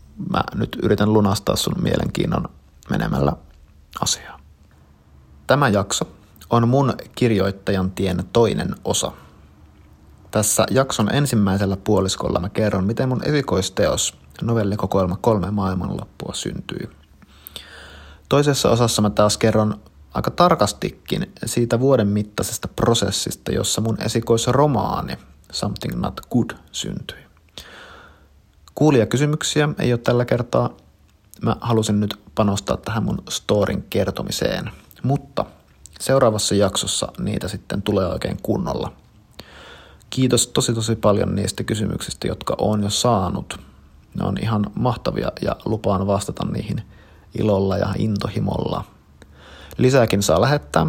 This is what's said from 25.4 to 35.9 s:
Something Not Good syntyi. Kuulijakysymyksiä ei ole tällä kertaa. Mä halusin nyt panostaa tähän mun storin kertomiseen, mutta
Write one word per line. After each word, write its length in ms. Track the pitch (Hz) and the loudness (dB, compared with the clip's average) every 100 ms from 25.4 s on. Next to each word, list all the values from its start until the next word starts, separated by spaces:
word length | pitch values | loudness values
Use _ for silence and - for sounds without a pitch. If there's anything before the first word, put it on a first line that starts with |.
| - | -16
Something 420 | - 104 - - 90 | -8 -6 -6 -6 -4
Not 200 | - - - | -6 -6 -2
Good 200 | 123 - - - | -2 -2 -4 -14
syntyi. 460 | - - - - - - _ _ - - - - - - - _ _ _ _ - | -10 -8 -8 -10 -14 -20 _ _ -20 -20 -20 -20 -20 -20 -20 _ _ _ _ -18
Kuulijakysymyksiä 920 | - 151 135 107 123 147 151 - 151 151 147 | 2 4 6 4 2 0 0 -2 0 0 0
ei 140 | 123 | 0
ole 80 | 120 | 0
tällä 240 | - 120 | 2 2
kertaa. 460 | 120 120 117 123 120 - - _ _ _ _ - | 2 0 0 0 0 -4 -18 _ _ _ _ -6
Mä 140 | 117 113 | -4 -2
halusin 400 | 120 113 110 104 | 0 0 2 0
nyt 200 | 104 - - | 0 -4 -6
panostaa 420 | - 104 98 - - | 0 0 0 -2 -4
tähän 280 | - 110 | -4 -4
mun 180 | - - - | -2 -4 -6
storin 520 | - - 104 - - - | -8 0 0 2 -2 -4
kertomiseen, 800 | 101 98 - - - - 95 107 - - - | -2 -2 -2 -6 -4 -2 -2 -6 -12 -18 -6
mutta 420 | 127 139 - - - - _ _ - | -2 -2 -4 -6 -6 -10 _ _ -20